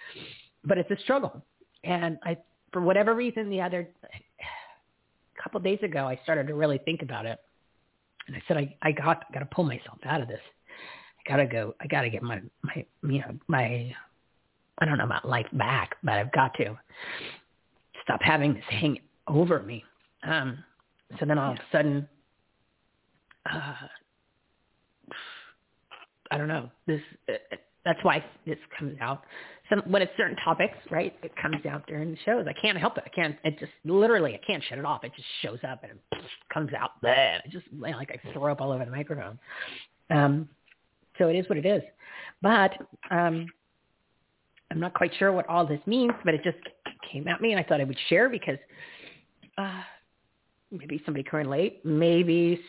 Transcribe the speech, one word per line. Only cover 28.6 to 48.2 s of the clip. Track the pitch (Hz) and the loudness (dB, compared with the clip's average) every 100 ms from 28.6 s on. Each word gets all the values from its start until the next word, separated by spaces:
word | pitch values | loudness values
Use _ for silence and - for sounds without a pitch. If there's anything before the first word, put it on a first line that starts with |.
| - - | -10 -10
comes | 143 139 | -8 -4
out. | 120 139 - - - - - | -4 -6 -10 -18 -18 -20 0
Some, | 202 185 | 0 4
when | 196 | 2
it's | 185 - | 2 0
certain | 180 - | -2 0
topics, | 165 165 190 - - | 0 2 0 -2 -4
right, | 160 185 - | -2 -2 -6
it | 160 - | -12 -6
comes | 156 151 147 | -4 -4 -4
out | 143 143 | -8 -8
during | 151 160 | -6 -6
the | 156 | -4
shows. | - 233 156 | 0 0 -2
I | 151 | -2
can't | 214 185 | 0 2
help | 220 - | 0 -2
it. | - | -6
I | |
can't, | - 160 147 | -2 -2 -2
it | 165 151 | -4 -4
just, | 143 - | -8 -10
literally, | 156 190 220 220 151 | 2 4 6 6 2
I | 107 - | -2 -4
can't | 175 | -4
shut | - 127 | -6 -6
it | |
off. | 147 123 | -4 -4
It | 123 | -6
just | - - - | -12 -12 -8
shows | 120 120 127 | -8 -8 -10
up | 131 | -10
and | - | -14
it | - _ - - - - | -20 _ -10 -10 -18 -8
comes | 151 147 | -4 -4
out. | 110 120 - | -4 -6 -2
Bleh, | 120 131 123 85 | 4 6 4 2
it | 139 | -6
just, | 175 - 147 | -14 -14 -10
like, | 120 127 135 | -8 -6 -8
I | - - | -10 -10
throw | 147 147 | -2 -2
up | 139 | 0
all | 135 | -2
over | 131 | -2
the | 123 | -4
microphone. | 135 147 143 95 113 - - - - - _ - | -6 -6 -8 -8 -12 -16 -12 -10 -12 -16 _ 0
Um, | 151 143 143 156 _ _ _ _ _ _ - | 4 6 4 -2 _ _ _ _ _ _ 2
so | 175 | 4
it | 175 | 4
is | 180 | 0
what | 160 | 0
it | 175 | 2
is. | 202 - _ - - - - | 2 0 _ -20 -18 -18 0
But, | 196 220 190 - - - - | 4 6 6 4 -8 -18 -2
um, | 175 175 165 170 - _ _ _ _ _ _ _ _ _ _ _ | 2 4 2 -4 -12 _ _ _ _ _ _ _ _ _ _ _
I'm | 160 | -4
not | 175 | -2
quite | - 175 - | 2 2 4
sure | 196 | 4
what | 185 - | 4 4
all | 170 160 | 2 4
this | 147 - | 0 0
means, | 240 240 233 | 4 4 2
but | 175 | 2
it | 156 | 2
just | 180 - - - - - - | 0 -2 -8 -14 -14 -14 -12
came | 139 156 | -6 -4
at | 185 | 0
me, | 226 | 2
and | 202 | 2
I | |
thought | 160 151 | 2 2
I | |
would | 135 135 - | 2 -4 4
share | 170 | 6